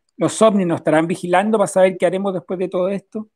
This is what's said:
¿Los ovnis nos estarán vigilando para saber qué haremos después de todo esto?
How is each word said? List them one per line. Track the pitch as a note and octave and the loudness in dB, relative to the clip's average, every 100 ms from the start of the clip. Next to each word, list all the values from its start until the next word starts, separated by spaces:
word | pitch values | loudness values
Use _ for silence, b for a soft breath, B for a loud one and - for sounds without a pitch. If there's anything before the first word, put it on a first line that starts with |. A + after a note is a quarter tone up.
| _ - | _ -4
¿Los | D#3+ - | -4 2
ovnis | A3 G3+ F3 | 2 4 0
nos | D3+ | -2
estarán | E3 D#3 E3 | 2 2 0
vigilando | F3 F3 F3 G#3+ G#3+ | -4 0 0 2 0
para | F#3+ | 0
saber | F#3+ F#3+ F3+ | 2 2 2
qué | F3+ | -2
haremos | F#3+ G3 | 0 -4
después | F#3 - F#3 | -6 -6 -6
de | F#3 | -4
todo | F#3 F#3 | -2 -2
esto? | G3 - G#3+ G#3+ | -4 -8 -14 -14